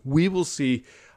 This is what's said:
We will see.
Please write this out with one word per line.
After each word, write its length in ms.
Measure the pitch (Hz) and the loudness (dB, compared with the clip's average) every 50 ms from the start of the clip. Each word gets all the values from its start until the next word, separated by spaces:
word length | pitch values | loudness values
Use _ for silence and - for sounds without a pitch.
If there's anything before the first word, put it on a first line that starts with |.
| - | -8
We 240 | 131 139 160 175 196 | 0 2 2 2 2
will 160 | 185 180 170 | 0 -2 -2
see. 400 | - - - 143 131 127 123 - - - - - - _ | -4 -4 -2 0 0 0 -2 -4 -14 -20 -20 -20 -20 _